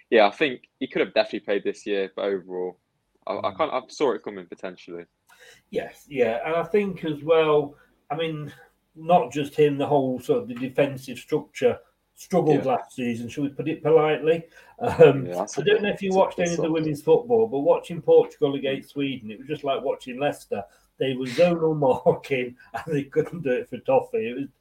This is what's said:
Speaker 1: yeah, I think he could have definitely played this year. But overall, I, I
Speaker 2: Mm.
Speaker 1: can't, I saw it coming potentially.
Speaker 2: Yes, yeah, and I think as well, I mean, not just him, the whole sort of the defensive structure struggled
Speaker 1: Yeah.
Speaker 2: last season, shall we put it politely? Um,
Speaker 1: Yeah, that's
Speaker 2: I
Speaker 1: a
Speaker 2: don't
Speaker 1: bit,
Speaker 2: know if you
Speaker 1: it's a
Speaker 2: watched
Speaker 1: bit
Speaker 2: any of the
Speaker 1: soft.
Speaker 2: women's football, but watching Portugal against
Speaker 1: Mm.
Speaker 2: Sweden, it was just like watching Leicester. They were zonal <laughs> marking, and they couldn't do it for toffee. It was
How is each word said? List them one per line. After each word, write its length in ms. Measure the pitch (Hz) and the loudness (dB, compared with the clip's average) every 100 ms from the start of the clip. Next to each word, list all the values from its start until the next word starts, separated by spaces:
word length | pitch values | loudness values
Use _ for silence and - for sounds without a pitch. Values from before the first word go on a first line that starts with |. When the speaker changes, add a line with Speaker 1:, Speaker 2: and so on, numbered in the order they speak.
| - | 2
Speaker 1:
yeah, 180 | 117 101 | 6 6
I 40 | |
think 320 | - 151 123 _ - | 4 -4 -4 _ -12
he 80 | - | -6
could 120 | 170 | -4
have 120 | 110 | -2
definitely 280 | 110 107 104 | 0 0 -2
played 220 | - 101 | -4 -4
this 220 | 101 98 104 | -4 -8 -4
year. 260 | 98 95 - | -4 -4 -4
But 100 | 101 | -4
overall, 540 | 98 90 92 90 90 _ _ _ _ - | -4 -6 -8 -8 -10 _ _ _ _ -8
I, 60 | 101 | -6
I 160 | 104 | -4
Speaker 2:
Mm. 60 | 101 | -4
Speaker 1:
can't, 140 | 151 | -4
I 80 | 127 - | -4 -8
saw 240 | - 139 | -2 -2
it 100 | 107 | -2
coming 240 | 117 101 87 | -6 -12 -14
potentially. 580 | - 95 90 - 85 87 _ _ _ - _ _ | -14 -14 -14 -16 -16 -16 _ _ _ -20 _ _
Speaker 2:
Yes, 360 | - - - - | -8 -8 -14 -8
yeah, 300 | 135 113 117 156 | 0 0 0 -2
and 100 | 165 | -4
I 80 | |
think 420 | 165 208 196 - 165 | 0 0 0 -4 -8
as 180 | 143 | -4
well, 520 | 147 160 156 147 143 - _ _ - | 2 4 4 4 2 -8 _ _ -10
I 80 | 156 | -6
mean, 340 | 165 151 147 - - _ _ 156 | -6 -6 -12 -16 -20 _ _ -8
not 360 | 160 175 123 | 2 2 2
just 240 | 147 139 - | -4 -4 4
him, 220 | 147 139 | 4 4
the 80 | 135 | 0
whole 320 | 139 131 127 | 0 0 -2
sort 220 | - 123 | 0 -2
of 60 | 110 | -2
the 80 | 123 | -8
defensive 640 | 131 - 139 131 - 120 | -6 0 0 -2 -12 -14
structure 580 | - 151 - - 123 - _ _ _ _ | -6 -6 -6 0 0 0 _ _ _ _
struggled 480 | - 180 151 143 127 | -2 0 4 2 2
Speaker 1:
Yeah. 60 | |
Speaker 2:
last 200 | 120 - - | -2 -4 -8
season, 340 | 120 113 117 | -6 -6 -8
shall 140 | - 139 | -6 -6
we 40 | |
put 180 | - 143 | -4 -6
it 120 | - | -2
politely? 640 | 151 160 151 143 151 170 - - - - | 4 4 4 0 0 0 -2 -20 -20 -6
Um, 460 | 123 143 151 135 117 | 0 6 8 6 -2
Speaker 1:
Yeah, 100 | 87 | -6
that's 220 | 104 - | -6 -4
Speaker 2:
I 40 | |
Speaker 1:
a 40 | 175 | 0
Speaker 2:
don't 100 | 208 | 0
Speaker 1:
bit, 60 | |
Speaker 2:
know 60 | 202 | 0
if 120 | - | -4
you 60 | 196 | 0
Speaker 1:
it's 60 | 190 | 2
a 40 | |
Speaker 2:
watched 180 | 185 - | 2 0
Speaker 1:
bit 60 | 175 | -2
Speaker 2:
any 40 | |
of 40 | 170 | -2
the 60 | |
Speaker 1:
soft. 100 | 165 | -2
Speaker 2:
women's 280 | 160 156 143 | -2 -2 -2
football, 460 | - 160 - 226 113 | 2 2 4 2 2
but 120 | 139 | 0
watching 420 | 156 165 - 165 | 2 2 0 -6
Portugal 540 | 160 160 143 - 143 135 | 4 6 4 0 -2 0
against 340 | 135 131 - | -4 -6 -8
Speaker 1:
Mm. 20 | |
Speaker 2:
Sweden, 380 | 143 139 123 107 | -6 -6 -6 -12
it 80 | 107 | -14
was 80 | 131 | -10
just 160 | 147 | -8
like 180 | 139 135 | -4 -4
watching 380 | 233 - 131 123 | -4 -6 -8 -4
Leicester. 440 | 147 143 - 120 - _ _ - | -4 -4 -8 -10 -10 _ _ -6
They 140 | 135 127 | -4 -4
were 100 | 131 | -2
zonal 480 | 127 175 170 160 151 | 2 4 4 0 2
<laughs> 280 | 131 120 170 | 2 2 2
marking, 500 | - - 127 123 - - | 0 -2 -4 -4 -10 -14
and 200 | - 160 | -12 -4
they 120 | 147 143 | -4 -2
couldn't 360 | 151 151 170 | -2 -2 -4
do 80 | 139 | -4
it 180 | 123 120 | -4 -4
for 80 | 117 | -8
toffee. 500 | - 131 - 113 113 | 0 0 2 -4 -4
It 60 | 254 | -6
was 120 | - _ | -10 _